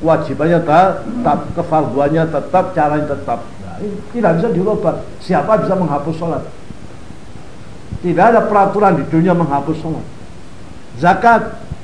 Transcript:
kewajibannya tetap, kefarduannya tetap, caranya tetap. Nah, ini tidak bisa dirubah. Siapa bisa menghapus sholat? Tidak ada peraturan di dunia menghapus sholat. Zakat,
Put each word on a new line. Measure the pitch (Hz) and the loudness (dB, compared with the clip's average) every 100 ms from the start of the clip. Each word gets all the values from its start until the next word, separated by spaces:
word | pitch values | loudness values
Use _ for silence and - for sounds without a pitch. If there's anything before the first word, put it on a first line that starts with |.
kewajibannya | 156 156 - 135 156 170 160 | 2 2 0 -2 2 2 4
tetap, | 156 190 - - - 165 - - | 6 6 2 -4 -2 0 0 -2
kefarduannya | 170 160 156 131 127 147 160 160 | -6 0 0 2 2 2 2 0
tetap, | 147 - 185 180 | -2 0 2 2
caranya | 165 151 151 143 | 0 2 0 -2
tetap. | 139 - 117 - - | -4 -4 -6 -6 -14
Nah, | 92 87 | -12 -8
ini | 202 190 - | -8 -8 -8
tidak | 240 202 165 | 0 2 2
bisa | 220 | 2
dirubah. | 170 196 202 165 - - - | 0 0 0 0 -2 -6 -8
Siapa | - 165 175 214 | -2 0 4 2
bisa | - 185 | 2 0
menghapus | 175 143 143 160 | 0 -2 -4 -4
sholat? | 170 135 - - - - - - - - - - - - - - - - | -4 -4 -6 -12 -14 -12 -12 -12 -14 -14 -14 -12 -12 -14 -14 -14 -12 -6
Tidak | 175 160 214 | -2 4 6
ada | 233 - | 6 4
peraturan | 202 196 202 202 151 | 4 2 4 4 2
di | - | 2
dunia | 160 180 | 2 4
menghapus | 175 151 143 139 160 | 4 2 0 -2 -4
sholat. | 160 139 - - - - - - - - - 117 | -6 -8 -8 -14 -16 -14 -14 -14 -16 -16 -14 0
Zakat, | 170 - 233 220 - - - - | 2 4 6 4 2 -8 -12 -12